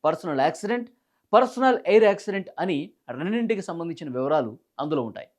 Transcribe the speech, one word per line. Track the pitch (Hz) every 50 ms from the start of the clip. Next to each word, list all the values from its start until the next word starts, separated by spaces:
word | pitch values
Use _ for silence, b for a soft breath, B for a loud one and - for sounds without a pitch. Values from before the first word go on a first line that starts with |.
| -
పర్సనల్ | 151 160 - - 175 147 135
యాక్సిడెంట్, | 135 156 165 - - 202 240 240 240 - _ _ _ _ _ _ _ _
పర్సనల్ | - 220 254 240 - 247 262 262 247 - -
ఎయిర్ | 175 202 214 220
యాక్సిడెంట్ | 208 202 202 - - 196 196 180 - - -
అని | 165 190 170 139 156 208 _ _ _ -
రెండింటికి | 120 127 156 190 214 240 233 208 226 196
సంబంధించిన | 185 - 170 170 170 170 165 - 170 147 127
వివరాలు | 127 131 139 156 151 127 110 113 - _ _ _ -
అందులో | 139 151 156 143 123 110
ఉంటాయి. | 95 - - _ _